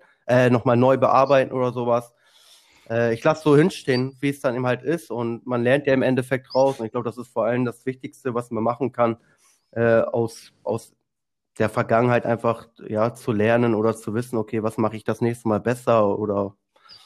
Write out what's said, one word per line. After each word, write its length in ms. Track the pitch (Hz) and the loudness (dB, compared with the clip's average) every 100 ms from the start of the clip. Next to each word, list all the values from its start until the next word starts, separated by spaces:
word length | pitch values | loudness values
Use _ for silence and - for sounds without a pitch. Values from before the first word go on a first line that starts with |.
| _ _ - | _ _ 0
äh, 240 | 127 127 | 4 4
nochmal 280 | 123 127 120 | 4 2 4
neu 200 | 127 135 | 4 4
bearbeiten 560 | 120 123 139 139 127 | 4 4 4 4 2
oder 180 | 127 123 | -2 -4
sowas. 420 | 123 120 120 120 _ _ _ _ _ _ _ - | -2 -2 -2 -4 _ _ _ _ _ _ _ -6
Äh, 240 | 117 117 | -2 0
ich 100 | 117 | 0
lass 200 | 156 156 | 0 2
so 120 | 151 143 | 4 4
hinstehen, 640 | 175 - - 123 131 - | 4 0 -2 -2 -2 -4
wie 100 | 143 | -6
es 100 | 139 | -4
dann 140 | 143 120 | -4 -2
eben 100 | 127 | -2
halt 160 | 123 | -2
ist. 280 | 127 170 - | -4 -6 -6
Und 340 | 117 117 117 - | -6 -6 -6 -6
man 180 | 123 | -2
lernt 220 | 120 139 143 | 2 2 2
ja 80 | |
im 80 | 135 | 2
Endeffekt 540 | 120 127 127 131 - 127 | 2 0 -2 -4 -2 0
raus. 240 | 135 135 | 2 0
Und 80 | 113 | -6
ich 40 | |
glaub, 120 | 123 | -6
das 140 | 117 110 | -6 -8
ist 80 | 117 | -8
vor 180 | - 110 | -4 -2
allem 200 | 123 123 | 0 -4
das 200 | 117 - | -6 -10
Wichtigste, 480 | 131 - - 131 | -10 -14 -12 -8
was 160 | 117 120 | -6 -6
man 120 | 113 | -4
machen 280 | 113 120 127 | -4 -2 -4
kann, 260 | 123 120 113 _ _ _ _ _ | 0 -2 -2 _ _ _ _ _
äh, 280 | 117 117 113 | -2 2 2
aus, 500 | 117 120 113 - - _ | 2 -2 -4 -6 -20 _
aus 300 | - - - _ _ _ _ _ _ - | -8 -8 -8 _ _ _ _ _ _ -4
der 100 | 110 | -2
Vergangenheit 560 | - 107 113 123 120 117 | -2 0 2 2 0 0
einfach, 420 | 113 117 113 - - - | -2 -2 -4 -8 -20 -8
ja, 260 | 107 113 | -2 -2
zu 180 | 120 - | -4 -6
lernen 440 | 107 107 117 120 107 | 0 2 2 2 2
oder 200 | 110 113 | 0 -2
zu 200 | - 107 | -6 -6
wissen, 220 | 123 113 | -4 -6
okay, 260 | 107 113 | -4 -4
was 140 | 107 - | -4 -2
mach 160 | 107 | -4
ich 100 | 107 | -4
das 180 | - 110 | -6 -4
nächste 260 | 120 117 113 | -4 -4 -2
Mal 120 | 104 | -2
besser 580 | 107 127 - 117 104 101 | -2 -4 0 2 2 0
oder, 380 | 107 101 101 - _ _ _ - | -4 -4 -6 -8 _ _ _ -20